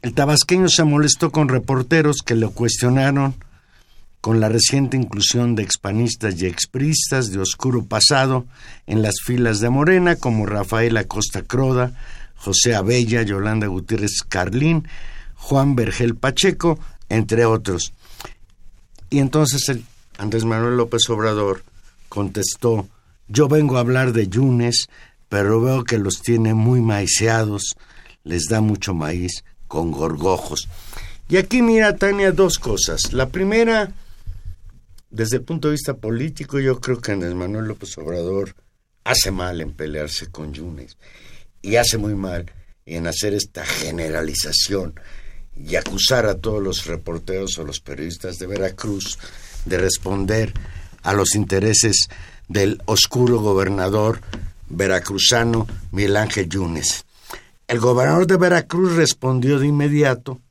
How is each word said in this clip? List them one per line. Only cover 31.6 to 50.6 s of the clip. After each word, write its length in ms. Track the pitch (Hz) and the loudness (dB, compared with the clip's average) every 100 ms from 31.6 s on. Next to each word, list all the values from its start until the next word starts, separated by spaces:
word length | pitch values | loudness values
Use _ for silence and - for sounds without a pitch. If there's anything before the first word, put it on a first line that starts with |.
mira, 340 | 233 226 214 | 4 6 4
Tania, 360 | 196 202 202 190 | 2 0 2 2
dos 260 | 180 185 - | 4 2 2
cosas. 560 | 123 98 - 78 - | -2 -2 -2 -2 -2
La 160 | 127 131 | -2 -2
primera, 600 | 185 190 220 226 220 196 - - - - - - - - - _ - _ | 0 0 2 4 2 0 -8 -16 -14 -12 -10 -12 -12 -16 -20 _ -20 _
desde 280 | 107 110 127 | -4 -2 -2
el 60 | |
punto 240 | 127 165 151 | -2 -2 0
de 60 | |
vista 200 | 151 - | -2 -4
político, 640 | 117 110 117 156 - 147 143 | -6 -4 -4 -4 -8 -4 0
yo 200 | 135 127 | 0 0
creo 180 | - 120 | -2 -4
que 120 | - | -2
Andrés 240 | 98 87 | -4 -2
Manuel 320 | 87 90 107 110 | -4 -4 -4 -6
López 300 | 107 98 - | -8 -12 -10
Obrador 580 | 78 87 85 98 98 - _ _ _ _ | -8 -4 -4 -4 -6 -12 _ _ _ _
hace 280 | - 127 95 | -2 0 0
mal 300 | 95 90 87 | -2 -4 -6
en 100 | 76 | -8
pelearse 560 | 76 76 76 73 - 82 | -8 -8 -6 -8 -8 -12
con 260 | - 76 | -12 -12
Yunes 440 | 71 87 76 62 - - - - - - - | -12 -12 -14 -18 -20 -20 -20 -20 -20 -20 -14
y 160 | 98 113 | 0 2
hace 200 | 117 110 | 2 0
muy 180 | 107 | -2
mal 360 | 101 95 87 85 - - - | -2 -4 -6 -8 -16 -20 -20
en 220 | - 82 82 | -12 -6 -6
hacer 260 | 85 104 | -4 -2
esta 320 | 101 98 85 | -2 -4 -8
generalización 1300 | 78 78 78 85 80 80 78 78 - - - 98 90 - - - - - - | -6 -6 -6 -6 -4 -4 -4 -4 -2 -2 0 -2 -4 -10 -14 -12 -12 -12 -12
y 220 | - 76 82 | -12 -4 -4
acusar 480 | - 98 - 127 | -2 -2 2 2
a 120 | 110 90 | 0 -2
todos 240 | 113 107 | -4 -4
los 240 | 95 90 | -4 -6
reporteros 720 | - 82 85 82 - 92 95 - | -6 -8 -8 -10 -6 -6 -6 -6
o 60 | |
los 160 | 76 69 | -8 -10
periodistas 580 | - 69 80 85 92 82 | -12 -10 -10 -10 -12 -10
de 80 | 90 | -8
Veracruz 720 | 98 95 95 107 98 - - - - - - | -4 -6 -6 -6 -6 -8 -10 -14 -16 -14 -10
de 140 | - 92 | -4 0
responder 760 | 92 - 95 98 95 110 110 - | 0 0 -4 -2 0 0 0 -4